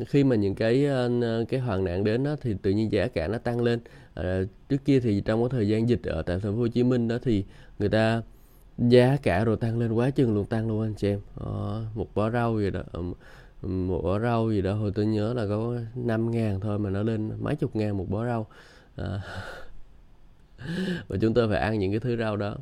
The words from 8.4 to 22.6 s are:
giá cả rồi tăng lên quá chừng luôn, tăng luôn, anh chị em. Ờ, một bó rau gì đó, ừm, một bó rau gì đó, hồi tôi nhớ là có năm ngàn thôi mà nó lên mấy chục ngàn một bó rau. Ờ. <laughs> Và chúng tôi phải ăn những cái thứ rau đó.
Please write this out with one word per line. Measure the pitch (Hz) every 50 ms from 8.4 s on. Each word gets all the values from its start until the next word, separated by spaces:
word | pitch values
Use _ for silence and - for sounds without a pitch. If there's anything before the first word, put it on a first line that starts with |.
| - - - - - - -
giá | - 120 120 123 123 123 127 139 143 -
cả | 117 85 92 113
rồi | 113 107
tăng | - 117 113 113 117
lên | 117 113 110
quá | 113 120 139
chừng | 139 - 135 113 107
luôn, | 104 95
tăng | - 117 110 110
luôn, | 113 110 107
anh | 110 107 101
chị | - 101
em. | 101 101 101 - - -
Ờ, | - - 110 104 101 101 101 104 110 113 110 107
một | 113 90 - -
bó | 98 107 113
rau | 117 120 117 117 113 107
gì | 101 92
đó, | 85 92 - -
ừm, | - - 90 90 - - - - - - - - - - - 95 92 92 90
một | 92 90 - -
bó | 87 95 104
rau | 117 120 117 113 113 113
gì | 107 101
đó, | 90 92 104
hồi | 107 107 104 95
tôi | 107 104
nhớ | 110 110 107 104 110 123
là | 123 107
có | 98 104 107 113 120 120 120 117 113 117
năm | 127 120 120 113 110 113 117
ngàn | 117 117 113 107 98 95
thôi | 101 107 104 101
mà | 104 98
nó | 95 101 107
lên | 113 113 107 107 110 110 107
mấy | 110 110 147
chục | 151 147 - -
ngàn | 110 107 104 101
một | 98 92 -
bó | 104 107 117
rau. | 123 117 113 110 - - - - - - - - - -
Ờ. | - 92 95 95 101 95 - - 95 95 - - - - - - - - - - - - - - - - - - - - - -
<laughs> | - 127 156 170 190 190 196 175 160 -
Và | - - 95
chúng | 113 113 113
tôi | 123 117 107
phải | 101 -
ăn | 69 104 110 107
những | 95 95
cái | 101 113
thứ | - 123 120
rau | 113 113 110 104
đó. | 104 101 104 110 131